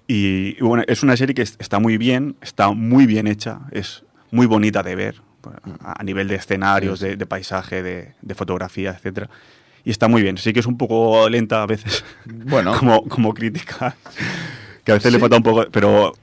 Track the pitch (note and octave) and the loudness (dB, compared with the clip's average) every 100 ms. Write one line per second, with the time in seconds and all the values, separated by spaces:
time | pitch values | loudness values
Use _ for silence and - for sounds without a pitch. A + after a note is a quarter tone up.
0 | - G#2+ G2 F#2+ F#2+ - A#2 A#2+ - A2+ | -4 0 0 0 -4 -2 2 2 0 0
1 | C#3 A#2+ C3 B2+ A2+ - - G2+ A2+ A2 | 2 2 2 -2 -6 -8 -4 0 0 0
2 | A#2+ B2+ C#3+ - - - G2+ G#2+ A2+ C3 | 0 0 -4 -10 -8 0 0 0 2 4
3 | B2 G#2+ G#2 G#2 A2+ G#2+ C3+ G#2 G2+ - | 4 4 -2 -4 -8 -12 -12 -10 -10 -14
4 | _ _ _ A#2 B2 G#2+ G#2+ G#2+ F#2 F#2 | _ _ _ 0 4 4 2 0 -4 -6
5 | G#2 - _ _ - - - D#2 - - | -8 -10 _ _ -20 -20 -18 -16 -16 -12
6 | G2 G2 G2 G2 - G2 G2 G2 F#2+ F#2 | -8 -6 -4 -6 -4 -2 0 0 0 -4
7 | G2 G2+ - F#2+ F#2+ F#2+ - F#2+ F2+ F2 | -8 -8 -8 -10 -8 -8 -6 -8 -8 -10
8 | - _ G#2 - F#2 F2+ F#2 - F#2+ F2+ | -14 _ -16 -10 -8 -6 -8 -8 -10 -8
9 | G2+ G2 G#2 - _ _ _ _ - G#2+ | -12 -12 -14 -18 _ _ _ _ -8 0
10 | A2+ A#2 G2 F#2+ A#2 A2+ A#2 A#2+ A#2 A2+ | 4 4 2 -2 -2 0 -2 -2 -2 0
11 | A2+ A2 A2 A#2 G#2+ A2+ G#2+ G#2+ G#2 - | 4 4 4 2 0 -2 -2 -4 -6 -8
12 | - - A2+ A2+ A#2+ D#3+ F2+ - B2 A2 | -8 -18 -20 -14 -2 0 0 2 4 4
13 | - - A2 A2 A2+ - - - B2 - | 2 -2 -2 -2 -6 -8 -12 -8 -8 -8
14 | - - - - - - - - - G#2 | -16 -10 -8 -8 -12 -16 -20 -6 0 2
15 | A#2+ A#2+ A#2 A#2 A2+ A2+ A2 A2+ G#2 G#2 | 4 4 6 6 6 2 0 2 4 4
16 | F#2+ - | 4 -2